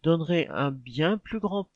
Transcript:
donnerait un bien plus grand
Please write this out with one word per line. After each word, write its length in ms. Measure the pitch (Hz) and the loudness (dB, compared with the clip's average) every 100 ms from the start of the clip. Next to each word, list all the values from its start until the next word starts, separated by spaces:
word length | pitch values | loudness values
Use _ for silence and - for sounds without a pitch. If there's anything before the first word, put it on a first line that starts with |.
donnerait 440 | 156 165 160 170 - | 4 2 2 0 0
un 220 | - 143 | -2 -2
bien 460 | 135 123 120 160 214 | -4 -8 0 0 0
plus 240 | - 220 | -4 -4
grand 240 | 202 202 190 | -2 -2 -6